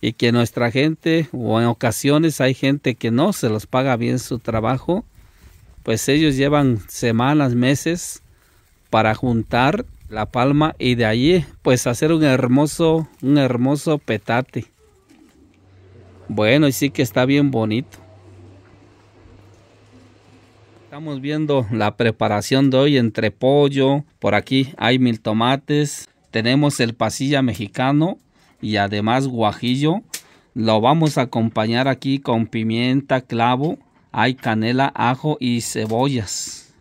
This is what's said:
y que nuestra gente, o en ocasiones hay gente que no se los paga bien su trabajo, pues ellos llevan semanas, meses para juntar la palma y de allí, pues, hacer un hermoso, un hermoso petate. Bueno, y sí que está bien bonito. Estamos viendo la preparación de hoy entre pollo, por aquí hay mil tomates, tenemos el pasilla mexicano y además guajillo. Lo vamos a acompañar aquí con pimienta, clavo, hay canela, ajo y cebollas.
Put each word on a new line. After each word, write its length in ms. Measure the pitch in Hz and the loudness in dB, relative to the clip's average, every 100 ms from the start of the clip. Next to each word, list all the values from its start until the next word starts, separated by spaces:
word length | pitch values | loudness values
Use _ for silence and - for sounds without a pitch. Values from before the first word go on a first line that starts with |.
y 120 | 117 | -4
que 180 | - 120 | -2 0
nuestra 400 | 120 117 - 120 | 2 0 0 -2
gente, 580 | 131 151 160 - 160 160 | 0 -2 -2 -2 -2 -2
o 280 | 127 113 110 | -6 -2 0
en 60 | 117 | 0
ocasiones 760 | 117 123 110 135 147 165 147 | 0 -2 -2 0 2 2 0
hay 140 | 131 | -2
gente 400 | 131 135 143 - | 0 -2 -2 -2
que 160 | 123 117 | -4 -2
no 220 | 117 180 | 0 0
se 160 | 196 127 | 0 -2
los 180 | 107 - | -4 -2
paga 300 | 127 135 120 | -2 0 0
bien 240 | 120 127 | 0 -4
su 180 | - 127 | -4 -10
trabajo, 680 | - 113 110 131 - 180 - - - _ - - - - | -4 -4 -2 -4 -2 -4 -4 -20 -20 _ -20 -20 -20 -16
pues 260 | - 113 - | -4 -4 0
ellos 280 | 143 156 131 | 2 2 2
llevan 420 | 139 147 139 113 - | 2 2 2 0 -4
semanas, 680 | - 123 113 127 151 139 120 | -6 -2 0 2 2 2 2
meses 680 | 127 139 - 175 - - _ _ _ _ _ _ _ | 2 0 -2 -6 -8 -14 _ _ _ _ _ _ _
para 260 | 113 110 110 | 0 2 0
juntar 680 | 131 117 107 117 131 156 123 - - | -2 -2 -2 0 0 0 -6 -16 -14
la 180 | 107 107 | -8 -6
palma 500 | 123 127 143 156 - | -2 0 2 0 -2
y 160 | 127 | -2
de 120 | 120 113 | 0 0
allí, 380 | 113 135 180 147 - | 2 2 2 0 -6
pues, 260 | - 127 - | 0 0 0
hacer 240 | 120 156 | -2 0
un 100 | 165 | 2
hermoso, 840 | 151 131 120 127 147 - 165 160 156 _ | 2 2 2 2 2 0 0 0 -2 _
un 160 | 131 147 | 0 2
hermoso 600 | 131 120 127 147 165 151 | 2 0 0 0 0 -2
petate. 680 | - 110 - 117 127 - 107 _ _ _ _ - - _ _ _ _ _ - - - - - | -2 -6 -2 -2 -2 -8 -12 _ _ _ _ -20 -20 _ _ _ _ _ -20 -20 -20 -20 -10
Bueno, 400 | 107 107 135 156 | 0 2 4 2
y 40 | |
sí 180 | 131 139 | 2 -4
que 120 | - | -2
está 220 | 131 - | -2 0
bien 260 | 127 143 143 | 2 2 2
bonito. 480 | 123 110 110 - - - - - - - - - - - _ _ _ - - - - _ _ _ - - _ _ - _ _ - - | 0 -2 -2 -6 -16 -20 -20 -20 -20 -20 -20 -20 -20 -20 _ _ _ -20 -20 -20 -20 _ _ _ -20 -20 _ _ -20 _ _ -20 -20
Estamos 360 | - 143 156 139 | -20 -16 -10 -8
viendo 460 | 139 151 156 139 110 | -6 -4 0 0 0
la 240 | 113 107 - | 0 -2 0
preparación 760 | 117 110 110 104 104 131 139 | -2 0 0 0 2 2 4
de 60 | 131 | 4
hoy 220 | 143 139 | 4 4
entre 340 | 117 107 110 | 2 0 -4
pollo, 720 | - 127 143 143 139 135 139 147 _ | 0 2 4 2 2 2 2 -4 _
por 160 | - 104 | 0 0
aquí 360 | - 131 131 - | 0 0 -2 -2
hay 240 | 113 127 | 0 2
mil 200 | 123 113 | 2 0
tomates, 880 | - 110 117 135 - 147 147 - - _ _ | -2 0 2 0 0 -2 -2 -6 -18 _ _
tenemos 480 | 113 113 135 147 139 | -4 0 2 2 2
el 160 | 120 | -2
pasilla 480 | 113 110 - 135 143 | 0 -4 -2 -2 0
mexicano 760 | 131 110 104 - 131 147 160 - _ _ _ _ | 0 -2 -8 -4 0 2 0 -4 _ _ _ _
y 140 | 110 107 | -4 0
además 500 | 101 104 107 123 135 | 0 0 0 0 -2
guajillo. 760 | 123 107 101 120 127 147 185 - - - _ _ | 0 -2 -2 -2 0 0 0 -4 -16 -18 _ _
Lo 260 | - 110 110 | -4 0 2
vamos 380 | 113 156 156 143 | 4 2 2 0
a 40 | |
acompañar 680 | 123 - 113 113 110 117 131 | -2 0 -2 0 -2 0 0
aquí 320 | 131 135 135 | -2 -2 -4
con 260 | 139 117 113 | -2 -2 -2
pimienta, 760 | 117 110 113 123 135 139 131 | -4 -2 -2 0 0 0 -4
clavo, 540 | - 117 120 127 147 277 _ _ _ | -2 -2 0 0 -2 -6 _ _ _
hay 240 | 104 117 127 | -2 0 0
canela, 560 | 127 110 110 127 139 | -2 -2 0 0 -2
ajo 420 | - 117 127 156 151 | 0 -2 -2 -4 -4
y 220 | 127 120 | -2 -4
cebollas. 1080 | 117 123 110 113 139 131 95 - - - - _ | -4 -6 -4 -2 -2 -2 -6 -8 -10 -16 -20 _